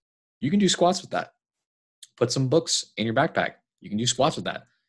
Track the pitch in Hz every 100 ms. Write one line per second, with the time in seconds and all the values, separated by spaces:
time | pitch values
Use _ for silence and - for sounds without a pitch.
0 | _ _ _ - 151 202 190 - 175 185
1 | - 87 - _ _ _ _ _ _ _
2 | - - 120 139 131 123 123 - - -
3 | 110 113 156 - 82 - _ _ 92 104
4 | 127 - 143 - 92 - - _